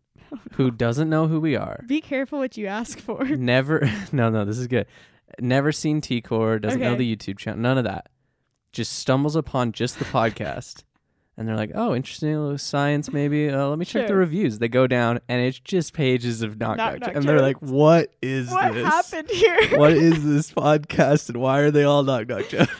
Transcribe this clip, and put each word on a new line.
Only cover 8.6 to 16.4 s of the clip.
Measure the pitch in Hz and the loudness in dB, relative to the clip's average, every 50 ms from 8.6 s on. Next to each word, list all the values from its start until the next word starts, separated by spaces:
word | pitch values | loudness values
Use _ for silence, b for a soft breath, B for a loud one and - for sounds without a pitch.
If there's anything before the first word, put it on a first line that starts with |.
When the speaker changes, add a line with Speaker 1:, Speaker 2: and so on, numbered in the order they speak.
| _ _ | _ _
Speaker 2:
Just | - - 113 - - | -10 -8 -8 -8 -8
stumbles | - - - 131 135 143 151 147 | -4 -2 0 2 2 2 0 0
upon | 165 147 - - 131 123 117 104 | -2 -4 -2 -2 -2 -2 -2 -2
just | - 117 123 - - | -4 -4 -4 -4 -6
the | - | -8
Speaker 1:
<laughs> | |
Speaker 2:
podcast. | - - 127 113 113 104 - - 73 65 - - - - - - _ _ _ _ _ _ _ _ _ _ | -4 -2 0 0 0 -2 -4 -8 -8 -8 -10 -12 -14 -18 -20 -20 _ _ _ _ _ _ _ _ _ _
And | - 110 110 | -10 -8 -6
they're | 110 | -4
like, | 110 110 107 - | -4 -4 -4 -4
"Oh, | - 233 240 139 | -4 -4 -2 -2
interesting | 120 135 - - - 156 151 156 151 | -4 -4 -8 -10 -6 -4 -4 -4 -2
little | 151 143 143 139 | -4 -4 -6 -6
science, | - - - 143 143 143 147 147 147 - | -8 -4 -2 -2 0 0 0 -2 -2 -4
maybe. | - 143 143 147 147 151 151 147 | -4 -2 -2 0 0 0 0 0
Uh, | 135 135 139 139 | 0 -2 -2 -2
let | 143 156 | -2 -4
me | 180 | -6
check | - - - 240 | -4 -4 -2 -2
the | 214 | 0
Speaker 1:
Sure. | 208 190 | 2 2
Speaker 2:
reviews." | 185 160 147 196 214 135 107 107 | 2 0 0 0 -2 -2 -2 -2
They | 117 117 | -2 0
go | 117 123 131 | 2 2 2
down, | 123 127 123 120 117 120 120 - - | 2 2 2 2 2 0 -2 -4 -4
and | 123 123 | -2 -2
it's | 123 127 131 - | -2 -2 -4 -6
just | - - 196 185 156 - - | -8 -4 -2 -2 -2 -4 -4
pages | - 147 131 127 123 117 120 117 113 | -2 0 2 2 0 0 -2 -4 -4